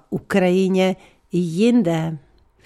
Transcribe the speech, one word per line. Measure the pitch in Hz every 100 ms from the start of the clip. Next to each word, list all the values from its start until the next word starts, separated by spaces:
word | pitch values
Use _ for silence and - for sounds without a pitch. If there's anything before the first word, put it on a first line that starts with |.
| -
Ukrajině | - - 196 180 185 190 190 185 185 - _ _
i | 175
jinde. | 175 160 226 240 175 160 160 156 _ _ _ _